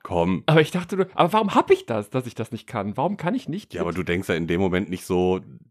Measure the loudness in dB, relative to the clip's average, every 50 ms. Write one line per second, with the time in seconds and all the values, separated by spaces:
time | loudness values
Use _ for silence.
0 | -10 -2 0 2 2 2 0 0 2 4 4 4 4 4 0 -6 -6 -4 -4 -4
1 | -4 -2 2 2 2 2 2 2 0 2 2 2 4 4 4 2 2 -2 -4 -4
2 | -4 -4 -4 -6 -6 -6 -8 -8 -8 -8 -8 -12 -10 -8 -6 -4 -4 -4 -2 -2
3 | -2 -2 -2 -4 -4 -2 -2 -4 -4 -6 -8 -8 -8 -8 -6 -4 -4 -4 -2 -2
4 | -2 -2 -2 -2 0 0 -2 0 0 0 0 2 2 2 2 0 0 -2 -6 -8
5 | -4 0 2 2 4 2 2 0 -2 -8 -20 -20 -20 _